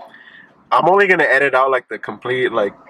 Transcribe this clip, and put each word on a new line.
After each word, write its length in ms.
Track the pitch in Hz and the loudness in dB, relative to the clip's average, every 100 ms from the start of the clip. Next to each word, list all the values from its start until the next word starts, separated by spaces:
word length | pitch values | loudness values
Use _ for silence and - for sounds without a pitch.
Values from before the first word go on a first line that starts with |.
| - - - - - _ - | -20 -20 -20 -20 -20 _ -2
I'm 180 | 123 160 | 0 2
only 180 | 196 196 | 2 2
gonna 180 | 180 | 2
edit 300 | 131 135 139 | 2 2 2
out, 160 | 127 135 | 0 0
like, 180 | 127 - | -2 -4
the 100 | 107 | -14
complete, 520 | - 104 123 127 120 | -14 -10 -6 -4 -2
like, 220 | 113 101 - | -2 -4 -6